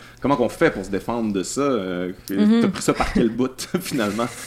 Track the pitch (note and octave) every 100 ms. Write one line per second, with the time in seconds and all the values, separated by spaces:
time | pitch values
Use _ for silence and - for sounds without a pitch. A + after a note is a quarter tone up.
0 | - - B2+ C#3 A#2 - E3 G#2 F#2 F#2+
1 | - A#2+ A2 G2 F2 C3 C#3+ A#2+ F#2 F2+
2 | F2+ F#2+ - G3 G#3 A#3 G3+ - - C#3
3 | - - A2+ A#2 B2+ - - F3+ - C#3
4 | G#2 G#2+ A#2+ -